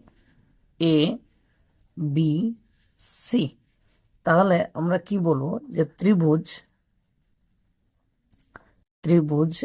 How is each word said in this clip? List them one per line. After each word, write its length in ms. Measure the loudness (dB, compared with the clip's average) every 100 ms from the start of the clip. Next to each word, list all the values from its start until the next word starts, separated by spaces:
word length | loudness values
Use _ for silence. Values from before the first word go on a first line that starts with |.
| _ _ _ _ _ _ _ -2 2
এ 20 | 4 2 -2 _ _ _ _ _ _ _ -8 -4
বি 180 | 0 0 0 -2 -6 _ _ _ _ -14 -10
সি। 180 | -4 -2 -2 -8 _ _ _ _ _ _ 0
তাহলে 300 | 2 4 2 0 -4
আমরা 180 | -2 -2 -2
কি 100 | -2 0
বলবো 240 | 0 -2 -6 -6
যে 80 | -4 -4 -2
ত্রিভুজ, 480 | 2 2 4 2 -2 -10 -14 _ _ _ _ _ _ _ _ _ _ _ _ _ _ _ _ -20 -20 -20 _ _ _ _
ত্রিভুজ 480 | 2 2 2 0 0 -2